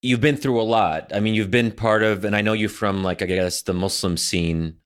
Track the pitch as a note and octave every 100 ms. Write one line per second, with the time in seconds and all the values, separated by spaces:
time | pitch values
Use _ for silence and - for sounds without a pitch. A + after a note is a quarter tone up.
0 | B2+ B2 D3 C#3+ C#3 A#2 A2+ A2+ F#2 D#2+
1 | - G#2 G#2+ A2 G2+ A#2+ A#2 A2 A2+ G#2+
2 | A2 G#2 G#2 G#2 G#2+ A2 G#2+ - G#2+ G2
3 | F#2+ F2+ F#2 F#2 F2+ - - F2+ F#2+ -
4 | F#2+ E2+ - F#2 E2 E2 E2 E2